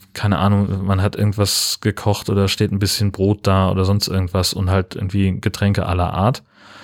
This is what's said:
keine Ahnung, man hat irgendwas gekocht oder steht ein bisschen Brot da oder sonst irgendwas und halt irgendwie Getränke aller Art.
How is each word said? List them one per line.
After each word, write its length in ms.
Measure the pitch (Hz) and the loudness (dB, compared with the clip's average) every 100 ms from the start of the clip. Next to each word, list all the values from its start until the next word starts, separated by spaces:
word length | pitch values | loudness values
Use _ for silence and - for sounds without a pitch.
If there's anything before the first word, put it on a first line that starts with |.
| - | -20
keine 260 | - 107 92 | -6 -2 2
Ahnung, 460 | 98 101 101 95 95 | 2 2 0 -2 -2
man 180 | 95 | 0
hat 120 | 101 - | 0 0
irgendwas 640 | 104 101 98 - - - | -2 0 0 0 -4 -2
gekocht 480 | - - - 101 - | -4 -2 -2 -2 0
oder 180 | 98 98 | 0 0
steht 240 | - 107 | 0 -2
ein 80 | 98 | 0
bisschen 320 | 101 - 104 | -2 0 -2
Brot 340 | - 95 104 - | 2 0 2 2
da 240 | 95 92 | 2 2
oder 160 | 95 92 | 2 2
sonst 220 | 101 - | 2 0
irgendwas 460 | 95 92 95 90 | -2 0 0 0
und 180 | 92 92 | -2 0
halt 240 | 95 92 - | 0 0 -6
irgendwie 440 | 101 101 95 92 | -4 0 0 0
Getränke 460 | - - 101 101 90 | -4 -2 0 0 0
aller 260 | 90 87 | 0 0
Art. 320 | - 98 135 - _ - - | 0 0 0 -8 _ -20 -20